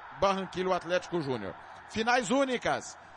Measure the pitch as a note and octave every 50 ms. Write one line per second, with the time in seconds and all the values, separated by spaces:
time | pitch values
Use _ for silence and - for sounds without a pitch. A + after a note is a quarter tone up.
0 | - - - C#3+ F3+ G3 F#3+ G3 F#3+ - - E3+ F#3 F#3 F#3 F3 - E3 F3+ F3
1 | F3 - E3+ F3 D3 C#3 B2+ A2 G2 F#2 - - - - - - - - - G#3+
2 | A3 A#3+ B3 C4 B3 E3 A#3+ C#4 C#4 C4 B3 A3+ - E3+ C#3 A2+ - - - -
3 | - - -